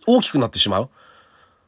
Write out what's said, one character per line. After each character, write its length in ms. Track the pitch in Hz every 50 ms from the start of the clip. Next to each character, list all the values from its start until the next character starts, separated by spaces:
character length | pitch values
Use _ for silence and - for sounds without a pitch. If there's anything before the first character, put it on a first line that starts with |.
| -
大 140 | - 247 247
き 80 | - -
く 100 | - 143
な 100 | 120 110
っ 20 |
て 80 | - -
し 100 | - 104
ま 120 | 95 98
う。 80 | 117 - _ _ _ - _ _ _ _ _ _ _ _ _ _ _